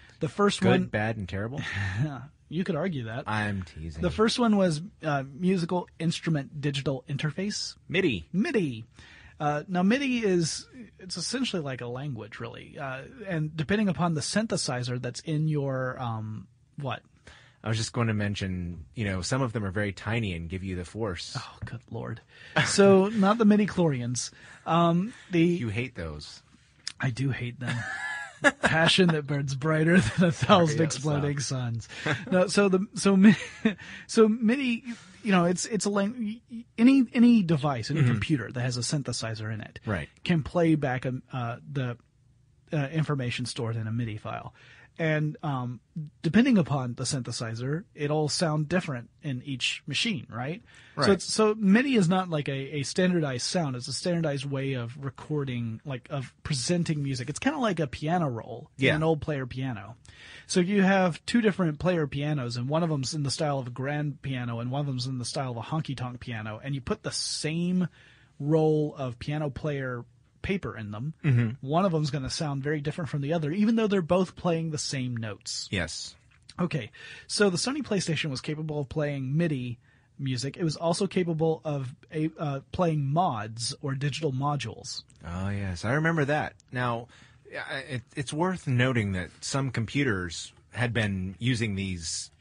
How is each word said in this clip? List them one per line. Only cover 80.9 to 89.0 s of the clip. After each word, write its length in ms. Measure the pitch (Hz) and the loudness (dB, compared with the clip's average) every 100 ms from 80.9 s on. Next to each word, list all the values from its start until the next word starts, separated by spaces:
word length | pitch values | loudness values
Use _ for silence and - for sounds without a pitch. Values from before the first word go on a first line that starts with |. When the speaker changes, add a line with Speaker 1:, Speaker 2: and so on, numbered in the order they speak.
| 165 196 | 0 0
Speaker 1:
capable 540 | - 175 160 160 160 | 0 0 0 0 0
of 300 | 160 143 127 139 - | -2 -4 -6 -10 -10
a, 180 | 160 156 156 | -4 -4 -2
uh, 200 | 151 139 - | -6 -6 -6
playing 340 | - 175 156 139 | 0 0 2 0
mods 720 | 151 185 117 107 113 117 135 | 2 2 0 -6 -6 -8 -6
or 120 | 143 | -6
digital 380 | 135 143 127 156 | -4 -4 -2 -2
modules. 720 | 131 139 147 113 - - - - - 82 | 0 -2 -2 -4 -10 -12 -14 -16 -16 -10
Speaker 2:
Oh, 240 | 87 95 | -4 -4
yes. 360 | 101 98 87 104 | -2 -4 -4 -2
I 80 | |
remember 320 | 139 160 165 139 | 2 2 2 2
that. 280 | 151 107 - _ | 0 -2 -8 _
Now, 360 | 123 123 117 120 - - - - 143 - | -4 -2 -2 -6 -18 -20 -20 -14 -12 -8
I, 60 | 143 | -10
it, 240 | 131 127 - - | -8 -8 -8 -10
it's 180 | 131 | -6
worth 340 | 147 180 180 - | -2 -2 -2 0
noting 440 | 123 127 120 | 2 4 4